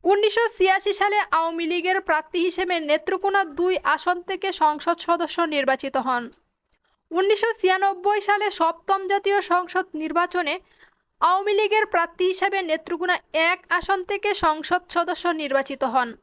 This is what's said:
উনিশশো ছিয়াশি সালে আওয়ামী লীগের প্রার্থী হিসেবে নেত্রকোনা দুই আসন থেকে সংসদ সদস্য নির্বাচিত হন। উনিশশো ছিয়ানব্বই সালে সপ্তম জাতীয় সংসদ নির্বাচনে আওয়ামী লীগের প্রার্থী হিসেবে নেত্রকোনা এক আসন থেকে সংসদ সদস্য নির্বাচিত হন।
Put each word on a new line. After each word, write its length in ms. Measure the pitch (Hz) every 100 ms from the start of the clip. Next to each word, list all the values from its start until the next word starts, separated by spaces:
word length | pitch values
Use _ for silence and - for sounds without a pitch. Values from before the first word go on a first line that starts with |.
উনিশশো 440 | 339 403 427 440 466 -
ছিয়াশি 360 | 381 381 403
সালে 260 | - 403 415 381
আওয়ামী 340 | 320 330 330 330
লীগের 360 | 349 349 381
প্রার্থী 380 | 381 311 311 -
হিসেবে 400 | 349 339 359 349
নেত্রকোনা 640 | 302 302 311 381 392 392
দুই 340 | 359 285 359 370
আসন 380 | - 311 - 359
থেকে 300 | 349 381 392
সংসদ 460 | 359 311 302 - 339
সদস্য 440 | - 339 330 -
নির্বাচিত 560 | 330 294 262 262 269 269
হন। 340 | 247 240 233 _ _ _ _ _ _ _ _
উনিশশো 420 | 330 392 415 453
ছিয়ানব্বই 680 | 427 370 370 392 381 381 415
সালে 300 | 403 415 415
সপ্তম 560 | 392 330 330 - 392 381
জাতীয় 340 | 392 392 403
সংসদ 440 | 370 349 349 359 370
নির্বাচনে 680 | 302 311 320 349 359 285 349 _ _ - _ _ _
আওয়ামী 340 | 330 370 403
লীগের 320 | 403 427 427 427
প্রার্থী 400 | 349 339 - 370
হিসেবে 360 | 370 392 392
নেত্রকোনা 580 | 349 320 320 349 359 349 _
এক 320 | 311 330 359 -
আসন 340 | 349 339 392
থেকে 300 | 370 403 403
সংসদ 480 | 392 320 311 302 359 -
সদস্য 380 | 339 339 339 349
নির্বাচিত 560 | 320 285 269 269 269
হন। 340 | 262 254 240 220